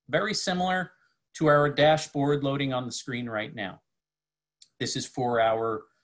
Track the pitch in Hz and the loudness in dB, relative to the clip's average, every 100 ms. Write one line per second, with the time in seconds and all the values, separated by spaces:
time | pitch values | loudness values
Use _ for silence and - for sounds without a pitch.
0 | - 160 202 196 - 180 185 185 175 _ | -2 -2 0 -4 -2 -2 0 -2 -4 _
1 | _ _ _ - 156 147 147 143 151 156 | _ _ _ 0 4 6 4 4 4 4
2 | - 147 139 147 139 139 139 127 127 - | 0 -2 0 2 0 -2 -2 -2 -4 -8
3 | - 120 120 110 110 113 95 90 _ _ | -8 -6 -4 -6 -6 -8 -10 -10 _ _
4 | _ _ _ _ _ _ - - 117 127 | _ _ _ _ _ _ -20 -10 -6 -6
5 | 123 - 123 117 113 113 113 110 - _ | -8 -4 -2 2 2 2 -2 -4 -10 _